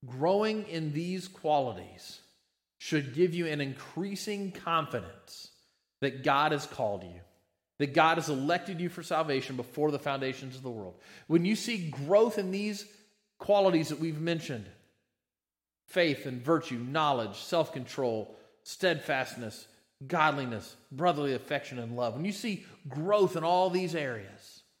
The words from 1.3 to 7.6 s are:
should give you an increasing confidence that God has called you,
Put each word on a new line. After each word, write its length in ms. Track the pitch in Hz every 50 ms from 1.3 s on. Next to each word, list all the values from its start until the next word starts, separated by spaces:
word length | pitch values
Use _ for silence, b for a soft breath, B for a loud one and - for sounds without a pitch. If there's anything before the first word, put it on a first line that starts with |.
| - - - 160 151 147 135 123 107 92 87 92 90 90 - - - - - _ _ _ _ _ _ _ _ _ _ _
should 360 | - - - 156 143 131 123
give 180 | 147 180 185 160
you 140 | 175 170
an 160 | 160 151 147 139
increasing 880 | 135 135 131 - - - 156 180 196 196 190 - - 208 202 196 196 185
confidence 1000 | - - - 165 165 160 151 - 120 95 87 - - - - - - - - _ _ _ _ _ _ _ _ _ _ -
that 200 | 139 127 127 123
God 300 | 147 139 139 147 156 151
has 140 | 143 143
called 380 | - - - 127 107 101 95 92
you, 160 | 90 87 90 90 _ _ _ _ _ _ _